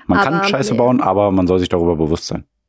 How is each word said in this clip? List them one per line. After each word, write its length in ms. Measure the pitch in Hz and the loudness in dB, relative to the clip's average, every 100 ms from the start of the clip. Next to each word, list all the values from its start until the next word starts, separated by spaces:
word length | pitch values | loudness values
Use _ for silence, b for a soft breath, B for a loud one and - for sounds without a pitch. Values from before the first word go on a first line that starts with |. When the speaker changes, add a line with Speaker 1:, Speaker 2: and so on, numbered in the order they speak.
| - | -2
Speaker 1:
Man 120 | 202 | 0
kann 140 | 196 | 0
Speaker 2:
Aber 140 | 180 101 | -2 -2
Speaker 1:
Scheiße 240 | 139 123 | -2 -2
Speaker 2:
nee. 60 | 123 | 0
Speaker 1:
bauen, 220 | 123 123 | 2 2
aber 300 | 95 95 101 | 0 2 2
man 160 | 95 90 | 2 2
soll 120 | 92 | 0
sich 80 | 90 | 0
darüber 260 | 90 85 80 | 0 0 0
bewusst 300 | 78 82 - | -2 -2 -6
sein. 180 | - - _ | -12 -12 _